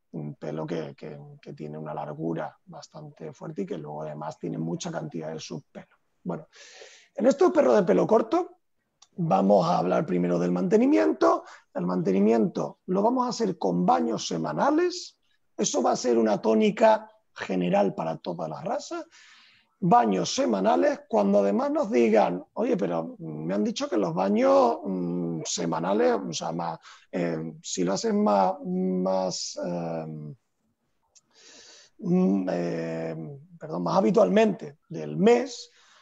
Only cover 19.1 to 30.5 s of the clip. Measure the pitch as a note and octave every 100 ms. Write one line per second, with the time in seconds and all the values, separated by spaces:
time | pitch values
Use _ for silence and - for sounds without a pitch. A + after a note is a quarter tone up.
19.1 | - - - - _ _ _ F3 F3+ A3+
20.1 | F#3 - - C4 G3 G3+ B3+ D4 C#4 -
21.1 | A3 G3+ G3+ G3 G#3 C#4+ D4+ A3 A#3+ A#3
22.1 | G#3+ F#3+ F3+ - - A#3 G3 F#3 E3+ E3
23.1 | B3 D#3+ D#3 D#3+ G3+ G#3+ G#3 C#4+ A3+ F3+
24.1 | E3 G3 G#3 C4 C#4 A#3 A3+ C#4+ F#3 F3
25.1 | F3 E3+ E3 D3+ - E3+ - E3+ G#3 B3
26.1 | A3+ F3+ D3+ E3+ E3 E3+ E3 - - _
27.1 | F#3 E3+ D#3+ E3 D#3+ - - F3+ F#3+ A3+
28.1 | G#3 G#3 G3 F#3 F#3+ F#3 F3+ F#3 F#3 F#3
29.1 | F#3+ F#3+ - - - F3 F3 E3+ E3 D#3+
30.1 | D#3 D3+ C#3 _